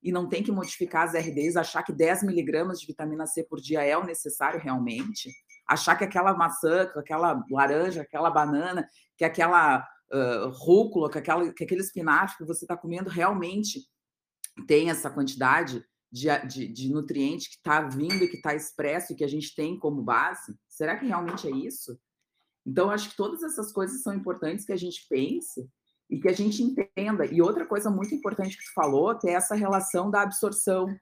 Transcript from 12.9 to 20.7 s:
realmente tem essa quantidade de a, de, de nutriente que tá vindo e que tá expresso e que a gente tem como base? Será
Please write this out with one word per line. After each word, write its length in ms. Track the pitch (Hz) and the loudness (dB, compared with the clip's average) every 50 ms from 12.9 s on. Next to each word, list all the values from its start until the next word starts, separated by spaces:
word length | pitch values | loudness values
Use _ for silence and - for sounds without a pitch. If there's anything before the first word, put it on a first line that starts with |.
| 165 175 190 190 | -6 -6 -6 -6
realmente 720 | 165 175 170 190 208 190 170 175 190 208 208 - - - - _ _ _ _ _ _ _ _ _ _ _ _ - _ - - - | -2 2 2 2 2 2 -2 -2 -2 -2 -4 -4 -6 -8 -12 _ _ _ _ _ _ _ _ _ _ _ _ -20 _ -18 0 4
tem 220 | 156 147 160 170 | 4 6 6 4
essa 200 | 165 - - 147 | 0 -2 -4 -6
quantidade 760 | 131 147 139 131 - 123 131 127 135 160 170 139 127 117 - _ _ _ _ _ | -2 -2 -2 -2 -2 0 2 4 4 4 2 -2 -6 -10 -10 _ _ _ _ _
de 180 | - 123 135 151 | -12 -4 0 0
a, 80 | 147 143 | 0 0
de, 300 | - 131 131 135 127 - | -2 -6 -8 -8 -8 -8
de 260 | - 117 131 135 139 | -8 -8 -4 -2 -2
nutriente 560 | 151 143 - - 139 135 139 156 - - - | -2 -2 -4 -4 -2 -2 -2 -2 -4 -8 -12
que 100 | - _ _ | -16 _ _
tá 180 | 165 151 156 | 2 2 2
vindo 420 | 156 143 131 135 147 170 202 196 180 | 2 0 -4 -4 -2 -2 0 0 0
e 40 | 170 | 0
que 120 | - - | -2 -4
tá 140 | - 156 147 | -4 -4 -4
expresso 580 | 151 156 - - - 151 143 151 175 180 - | -4 -6 -10 -8 -4 -2 -2 -2 -2 -4 -6
e 40 | - | -6
que 80 | - 151 | -4 -2
a 40 | 139 | -2
gente 280 | 139 156 147 - - | -2 -4 -6 -8 -6
tem 240 | - 151 156 180 190 | -6 -6 -6 -6 -4
como 240 | - 151 147 139 117 | -4 -4 -2 -2 0
base? 520 | 110 117 113 139 175 165 - - - 104 - _ | 2 2 2 2 0 -2 -6 -12 -16 -18 -18 _
Será 280 | _ | _